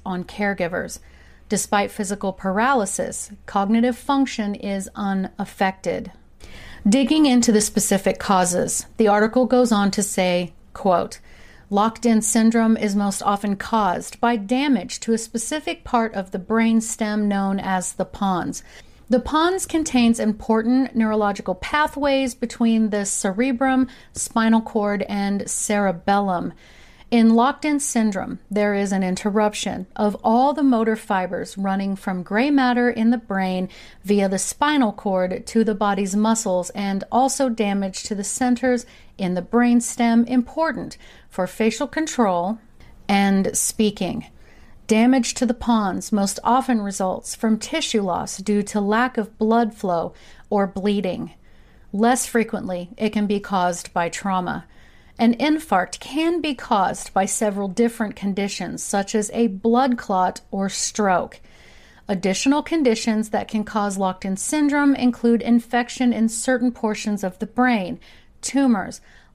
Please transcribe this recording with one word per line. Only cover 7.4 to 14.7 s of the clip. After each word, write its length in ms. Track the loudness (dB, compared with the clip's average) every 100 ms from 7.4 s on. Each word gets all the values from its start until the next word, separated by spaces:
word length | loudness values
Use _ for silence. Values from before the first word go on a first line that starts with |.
| 6
the 80 | 4
specific 580 | 2 0 2 2 0 -2
causes, 680 | 2 2 2 0 -2 -4 -6 0
the 120 | 4
article 360 | 4 4 2 4
goes 260 | 4 4
on 200 | 4 2
to 120 | 0
say, 520 | -2 0 0 0 -2 -8 -20
quote, 480 | -4 2 2 0 -8 -20 -20 -20 -20 -4
Locked-in 520 | 0 0 2 2 2
syndrome 560 | 2 2 4 4 4 2
is 180 | 0 0
most 240 | -2 -2
often 340 | -2 -2 -2 -4
caused 640 | -2 0 2 0 -6 -2
by 140 | 0 0
damage 640 | 0 0 2